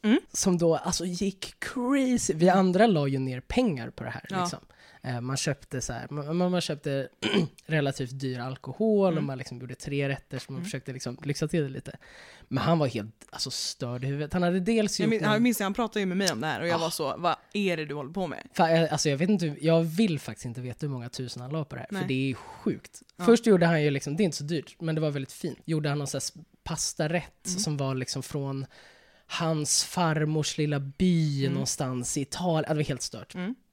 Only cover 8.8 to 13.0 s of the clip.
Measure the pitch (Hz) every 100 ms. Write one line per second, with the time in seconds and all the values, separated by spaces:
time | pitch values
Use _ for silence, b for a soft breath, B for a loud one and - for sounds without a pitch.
8.8 | 220 214 190 160 139 131 127 123 123 123
9.8 | - 143 139 135 - 135 - 135 175 135
10.8 | - 127 - 123 143 147 156 175 143 135
11.8 | - - B B B B B 131 - 170
12.8 | 143 113